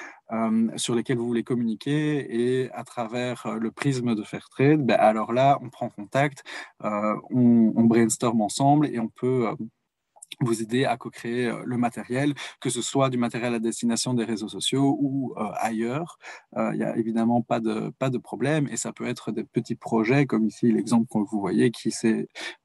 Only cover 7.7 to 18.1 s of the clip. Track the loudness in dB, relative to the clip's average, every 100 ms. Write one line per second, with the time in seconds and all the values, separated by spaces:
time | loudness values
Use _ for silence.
7.7 | 6 6 6 4 2 0 2 0 2 4
8.7 | 4 2 -2 -6 -4 -2 0 -2 -4 -10
9.7 | _ _ _ _ _ -16 -4 -2 -2 -2
10.7 | 0 0 -2 -8 -10 -6 -2 -2 -4 -4
11.7 | -2 -2 -4 -6 -2 -2 -2 -10 -8 -4
12.7 | -4 -2 2 2 2 -2 -2 -2 -2 -2
13.7 | -2 -2 0 0 -2 -2 -4 -6 -6 -2
14.7 | 2 2 2 0 -2 -4 -6 -6 -4 -2
15.7 | -2 -2 -4 -8 -12 -18 -20 _ -4 -2
16.7 | -2 -2 -2 -2 0 2 2 2 -2 -2
17.7 | -2 -4 -4 -2